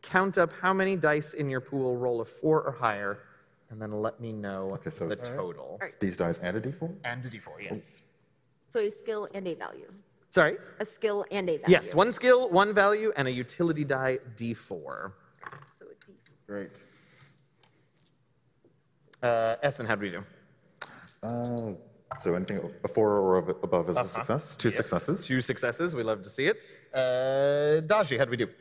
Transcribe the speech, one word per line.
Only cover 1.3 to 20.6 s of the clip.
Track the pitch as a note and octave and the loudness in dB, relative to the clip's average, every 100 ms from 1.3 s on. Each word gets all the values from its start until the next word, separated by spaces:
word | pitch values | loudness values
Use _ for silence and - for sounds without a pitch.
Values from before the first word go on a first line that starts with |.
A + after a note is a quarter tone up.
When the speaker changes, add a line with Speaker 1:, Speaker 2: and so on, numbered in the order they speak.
Speaker 1:
in | - C#3+ | -4 -2
your | C3 | -2
pool | B2 C#3 B2+ B2 | -4 -2 0 0
roll | B2 A#2+ | 0 -2
a | A2+ | -4
four | - D#3 D#3 | -2 2 4
or | C#3 | 2
higher, | B2 A#2+ G2+ G2+ G#2 - - _ _ _ | -2 -2 0 -4 -6 -10 -20 _ _ _
and | A2 | -10
then | A2 G#2+ | -6 -2
let | G#2+ - | -4 -4
me | A#2 | -10
know | A2 G2+ G2 F#2+ | -8 -8 -6 -6
Speaker 2:
Okay, | G2 - | -6 -10
so | - E2+ | -8 -6
Speaker 1:
the | |
Speaker 2:
it's | G#2 | -6
Speaker 1:
total. | A#2+ B2+ F#2 D2+ C2 | -8 -8 -8 -8 -14
Speaker 3:
All | F2+ | -12
right. | - - | -12 -4
Speaker 2:
these | G2 F2 | -4 0
dice | F2 E2 | -2 -2
and | F2+ G2+ | -4 -4
a | |
D | A2+ | -6
four? | C#3+ E3 F#3 | -6 -8 -8
Speaker 1:
And | B2 B2 B2+ | -8 -8 -10
a | |
D | A2+ | -14
four, | F2+ D#2+ | -16 -16
yes. | G2 G#2 - - - _ _ _ _ _ _ | -10 -10 -10 -14 -18 _ _ _ _ _ _
Speaker 3:
So | A#3+ | -2
a | G#3 | -2
skill | G#3+ - G#3+ G#3 | -2 -6 -6 -6
and | G3 F#3 | -8 -6
a | D#3+ | -6
value. | D2 C2 D#2+ G3 - _ _ | -8 -12 -18 -20 -20 _ _
Speaker 1:
Sorry? | - D#3 F#3 - - | 4 4 2 -10 -10
Speaker 3:
A | G#3+ | -10
skill | - A3 G3+ - | -4 -2 -2 -4
and | G3+ F#3 | -4 -2
a | D#3 | 0
value. | E3+ | 8
Speaker 1:
Yes, | F3+ - D3 | 6 8 4
one | G#3+ | 4
skill, | A3 B3 B3 B3+ | 4 6 6 8
one | F3+ G3+ | 4 6
value, | G#3 G3 G#3+ A3 D3 | 6 4 4 0 0
and | C3 | 0
a | |
utility | B2+ B2 - E3+ D#3 C#3+ | 0 -6 0 0 2 0
die | C3+ C3 B2+ - A2 | 0 2 0 -4 -8
D | A#2 | -6
four. | A2+ - F#2 C#2+ A#1 F#2 G2 _ _ - - - | -6 -8 -12 -10 -10 -10 -14 _ _ -18 -18 -20
Speaker 3:
So | - - | -20 -20
a | - - | -20 -20
D | F#3+ | -20
four. | _ _ - | _ _ -12
Speaker 4:
Great. | G2+ F#2+ - - _ _ _ - _ _ _ _ _ _ _ - _ _ _ _ _ _ _ _ _ _ - | -10 -10 -14 -20 _ _ _ -20 _ _ _ _ _ _ _ -20 _ _ _ _ _ _ _ _ _ _ -6
Speaker 1:
Uh, | B2 A#2 A2+ A2+ | 0 2 2 0
Essen, | C#3+ C3+ A#2 | -2 -2 -2
how | A2 | -2
do | |
we | G2+ | -2
do? | F2 G2+ - _ _ | -8 -12 -20 _ _